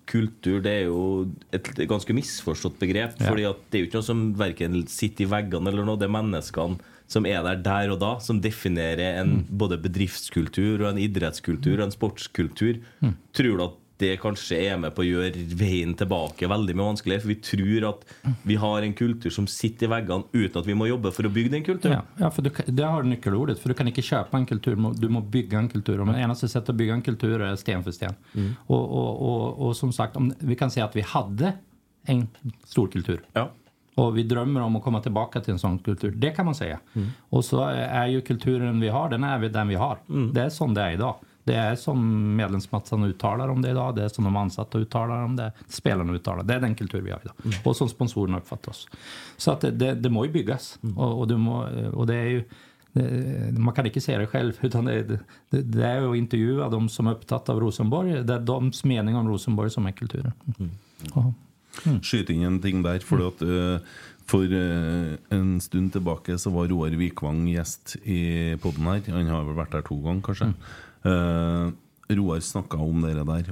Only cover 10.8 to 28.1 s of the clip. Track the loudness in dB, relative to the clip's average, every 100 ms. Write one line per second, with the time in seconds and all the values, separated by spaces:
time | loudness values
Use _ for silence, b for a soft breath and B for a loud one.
10.8 | 0 0 0 0 -2 -4 -4 0 2 2
11.8 | 0 -2 -4 -4 -10 -2 -2 0 0 0
12.8 | B B 0 0 -6 0 2 2 -2 -6
13.8 | _ -2 0 0 -2 -4 -4 0 0 0
14.8 | -4 0 0 2 0 -4 -6 0 2 2
15.8 | 0 -2 0 0 -2 -4 0 2 2 0
16.8 | 0 -2 -2 -2 0 -4 0 0 2 2
17.8 | 0 -4 -12 B -4 -2 2 2 4 2
18.8 | 0 0 0 0 -2 -2 -2 0 -2 0
19.8 | 0 0 0 -2 0 0 2 0 0 2
20.8 | 2 2 -2 0 0 2 2 0 -2 0
21.8 | 2 0 -2 -2 0 2 -2 -2 -2 0
22.8 | 2 2 2 0 0 0 0 0 -2 0
23.8 | 0 0 0 0 2 0 0 0 0 2
24.8 | 2 2 2 2 2 0 0 0 0 -2
25.8 | -2 0 2 2 2 0 0 -2 -2 0
26.8 | 2 2 0 0 2 2 0 -2 -2 -2
27.8 | -4 -4 -6